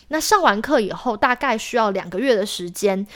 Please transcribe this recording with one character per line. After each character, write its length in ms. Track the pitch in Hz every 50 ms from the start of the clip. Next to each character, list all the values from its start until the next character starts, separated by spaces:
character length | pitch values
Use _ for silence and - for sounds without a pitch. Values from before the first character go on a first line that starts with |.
| _ -
那 120 | 285 320
上 220 | 311 - 440 403 339
完 180 | 254 302 -
课 200 | 220 - 302 269
以 100 | 214 185
后， 260 | - - - 254 220
大 160 | 208 - 254 247
概 240 | - - 269 226
需 200 | 220 - - -
要 140 | 240 220 208
两 200 | 196 196 - 175
个 80 | 175 185
月 160 | 247 277 240
的 100 | 202 190
时 240 | 190 - - 175 175
间， 380 | 180 - - 202 190 190 202 - -